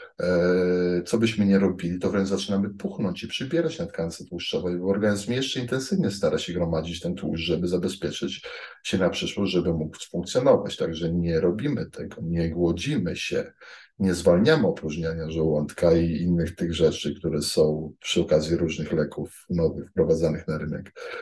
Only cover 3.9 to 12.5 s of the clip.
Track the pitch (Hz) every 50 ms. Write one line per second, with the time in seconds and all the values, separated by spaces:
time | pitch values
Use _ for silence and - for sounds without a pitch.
3.9 | - - - 87 - - - - 87 85 - - - - 90 90 87 87 90 98
4.9 | 98 101 104 104 101 98 - 117 120 131 135 - - 131 120 117 131 131 131 -
5.9 | 202 180 147 107 - - - - 90 - - - 85 87 85 82 82 80 80 85
6.9 | 82 - - 87 90 - - 78 82 82 80 85 82 80 90 87 90 87 - 92
7.9 | - - - - - - - - - - - - - - - - - - - -
8.9 | - 90 90 82 - - 90 82 - 95 98 92 90 87 82 87 82 78 78 78
9.9 | - - - - - 87 85 - - 131 131 139 117 - - - - - 78 82
10.9 | 82 78 85 82 85 87 85 85 82 80 82 87 87 110 143 147 143 - - -
11.9 | - - - - - - 85 82 85 85 82 82